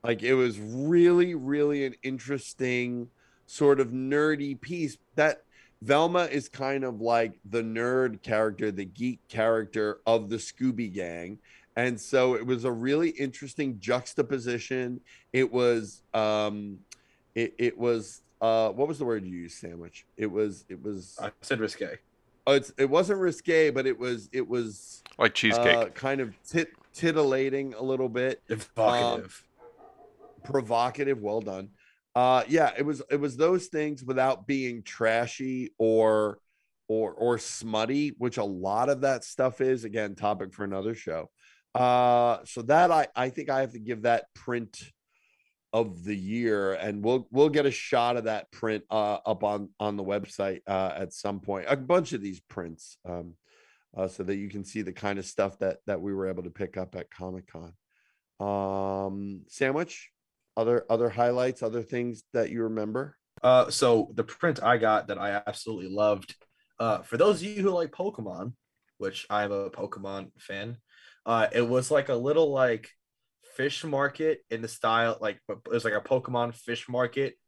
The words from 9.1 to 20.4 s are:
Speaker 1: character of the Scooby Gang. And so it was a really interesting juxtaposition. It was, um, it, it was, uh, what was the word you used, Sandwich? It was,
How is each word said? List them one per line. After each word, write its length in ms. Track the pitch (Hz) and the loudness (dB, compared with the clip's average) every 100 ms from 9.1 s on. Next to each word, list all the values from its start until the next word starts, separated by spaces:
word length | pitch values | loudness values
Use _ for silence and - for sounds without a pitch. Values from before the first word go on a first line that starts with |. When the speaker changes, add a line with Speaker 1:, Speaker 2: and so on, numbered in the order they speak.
| 123 _ | -6 _
Speaker 1:
character 720 | 117 110 113 107 110 107 101 - | 0 2 2 0 -2 -2 -2 2
of 200 | 117 104 | 2 2
the 100 | 110 | -6
Scooby 540 | - - 127 117 113 | -8 -2 -2 -2 -6
Gang. 460 | 95 87 85 87 104 _ - _ - | -6 -6 -8 -10 -14 _ -20 _ -2
And 260 | 123 117 | -2 -2
so 320 | - 135 127 | 0 4 4
it 100 | 120 | 2
was 220 | 120 127 127 | 0 -2 0
a 60 | |
really 400 | 117 127 147 170 | -2 0 2 0
interesting 680 | - 139 120 143 - 143 110 | -2 -6 -6 -14 -6 -4 -4
juxtaposition. 1200 | 95 123 127 - 123 139 117 120 - 131 127 123 _ - _ | -2 -2 -2 -4 -2 -2 -2 -6 -4 -4 -4 -8 _ -20 _
It 180 | 127 131 | 0 2
was, 500 | 120 123 117 104 - _ 110 | 4 4 2 -2 -14 _ 0
um, 640 | 107 107 107 104 101 98 _ - _ _ _ - | 2 2 0 -4 -10 -14 _ -20 _ _ _ -4
it, 180 | 117 - | -4 0
it 180 | 120 - | -2 0
was, 460 | 120 117 107 - _ _ | 0 0 -4 -16 _ _
uh, 280 | 113 113 110 | 2 4 2
what 180 | 101 147 | 0 -2
was 100 | 147 | -2
the 80 | 131 | -2
word 180 | 110 | -2
you 140 | 92 90 | -4 -10
used, 220 | 85 - | -10 -14
Sandwich? 480 | 90 85 85 - _ - | -14 -14 -16 -20 _ -6
It 80 | 107 | -4
was, 400 | 95 | 0